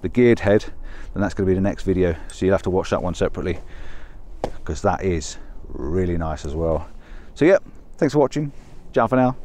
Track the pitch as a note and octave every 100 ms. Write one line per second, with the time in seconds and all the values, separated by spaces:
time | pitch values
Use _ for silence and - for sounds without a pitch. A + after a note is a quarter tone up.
0 | F#2 - A#2+ A#2 G#2 G#2 - - - -
1 | - F2+ G2 - F#2+ F#2 F#2+ - F#2+ F#2
2 | F2 E2 - - F#2 F#2+ - F#2 E2 G2
3 | F2+ E2+ F2 F2+ F2+ E2+ - - - -
4 | - - - - - - - E2 G2+ F2
5 | F#2+ E2+ - - - - - C#2 C#2 F2
6 | F2+ E2+ D#2+ D2+ D2+ D2+ E2 D#2 - -
7 | - - - - D3+ F#3+ - - - -
8 | D3+ D3 C#3 D3 D3+ - - - - C3
9 | A2+ B2+ B2+ B2